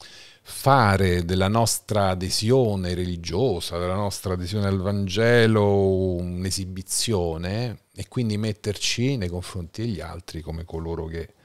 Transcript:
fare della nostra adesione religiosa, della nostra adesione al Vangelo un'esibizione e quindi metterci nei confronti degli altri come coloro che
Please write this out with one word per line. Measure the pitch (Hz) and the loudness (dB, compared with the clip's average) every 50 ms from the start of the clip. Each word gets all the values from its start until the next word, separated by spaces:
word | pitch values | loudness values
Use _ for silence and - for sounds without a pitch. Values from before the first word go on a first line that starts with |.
| - - - - - - - _ | -20 -20 -20 -20 -20 -20 -20 _
fare | _ - - - - 135 135 139 120 104 98 92 98 92 87 87 87 | _ -16 -8 0 4 6 6 6 8 6 6 6 4 4 4 2 2
della | 85 92 92 95 95 | 2 2 2 2 2
nostra | 107 117 117 113 - - - - 104 104 98 95 | 2 2 2 2 0 -2 -4 -2 0 2 2 2
adesione | 92 90 92 92 - - 110 110 123 135 127 110 101 95 92 87 90 | 2 0 -2 -2 -2 -2 2 4 4 4 4 2 0 0 -2 -2 -2
religiosa, | 87 90 90 90 85 82 85 82 92 127 131 98 85 82 - 87 85 | -2 -2 -4 -4 -6 -6 -4 -2 0 0 0 0 -2 -4 -6 -4 -4
della | 87 90 92 | -2 -2 -2
nostra | 98 104 101 98 - - 95 92 | -2 -2 -4 -4 -6 -4 -4 -4
adesione | 90 90 90 98 107 101 98 | -4 -4 -4 -2 -2 0 0
al | 95 98 | 0 0
Vangelo | 90 90 101 101 101 95 90 98 113 117 120 120 113 110 110 107 104 101 101 101 98 95 95 92 95 92 90 | 0 0 -2 -2 -2 -2 0 2 4 4 6 6 6 6 6 6 4 4 4 4 4 4 4 2 2 0 0
un'esibizione | 87 90 90 87 90 92 95 92 98 95 90 92 92 95 - - - - - 113 95 87 85 80 80 85 92 98 110 123 123 104 - _ _ _ | -2 -2 -4 -4 -4 -4 -4 -4 -4 -6 -6 -8 -10 -8 -6 -4 -2 0 0 0 0 0 0 -2 -4 -4 -4 -4 -4 -4 -6 -8 -10 _ _ _
e | 98 98 - | -14 -12 -8
quindi | - - 123 110 107 104 | -4 -2 -2 0 0 -2
metterci | 107 110 104 - - 110 98 - - - - - 117 131 143 127 | -2 -2 -4 -4 -4 -6 -4 -2 -2 -2 0 0 0 0 0 -2
nei | 95 87 | -2 -4
confronti | 85 90 90 - - 95 87 80 - - | -4 -6 -8 -8 -8 -10 -10 -10 -8 -8
degli | 110 120 107 82 | -6 -6 -6 -6
altri | 78 85 82 85 87 - - 80 | -8 -10 -12 -14 -14 -12 -12 -12
come | 76 76 78 82 82 | -10 -8 -8 -10 -10
coloro | - - 82 82 82 82 80 82 | -8 -8 -8 -6 -6 -6 -6 -6
che | 80 82 82 80 - _ _ | -8 -8 -8 -10 -10 _ _